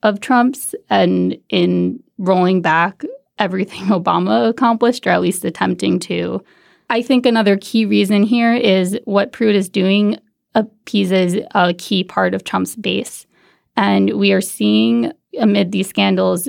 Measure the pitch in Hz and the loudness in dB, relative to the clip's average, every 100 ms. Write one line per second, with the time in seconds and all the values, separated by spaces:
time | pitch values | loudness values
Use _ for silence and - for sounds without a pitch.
0 | 214 202 - 254 247 254 - - _ 202 | 0 -2 0 2 2 -2 -10 -12 _ 2
1 | 180 185 - - _ - 175 180 175 - | 2 2 0 -4 _ 0 0 2 0 -4
2 | _ _ 190 190 180 190 165 160 175 - | _ _ 0 2 2 2 2 0 0 -4
3 | 330 539 _ - 202 190 196 - 190 196 | -14 -14 _ -4 -4 -2 -6 -6 -2 0
4 | 185 170 180 220 233 233 247 226 233 240 | 0 0 2 2 0 0 0 2 0 0
5 | - 180 180 - - 175 185 180 - 180 | 0 0 0 -2 -6 -4 -4 -2 0 -2
6 | - 175 175 190 - _ _ _ _ 233 | -2 -6 -4 -6 -10 _ _ _ _ -4
7 | 240 262 247 226 208 196 - 220 214 208 | 0 2 2 2 2 0 0 -2 0 2
8 | 196 208 208 240 233 240 - 190 180 202 | 2 2 2 2 2 2 2 2 0 -4
9 | - 202 196 - 226 202 185 196 185 202 | -2 -2 -2 -2 0 2 0 0 2 2
10 | 208 - _ _ _ - 214 _ - 208 | 0 -2 _ _ _ -2 -2 _ -6 -2
11 | 190 190 180 180 - 214 180 175 - 196 | 0 2 0 -2 -4 0 0 0 -4 -4
12 | 180 - 185 190 - 190 185 - 202 - | -2 -2 -2 -2 -4 -4 -4 -6 -6 -6
13 | - - - _ _ _ _ - 196 196 | -6 -14 -20 _ _ _ _ -2 0 2
14 | 196 214 202 190 196 - 208 214 226 233 | 2 2 2 2 -2 -2 0 2 2 0
15 | - - _ - 226 202 185 196 190 - | -2 -6 _ -2 0 2 0 -2 -6 -2
16 | 196 185 185 180 | 0 2 0 -2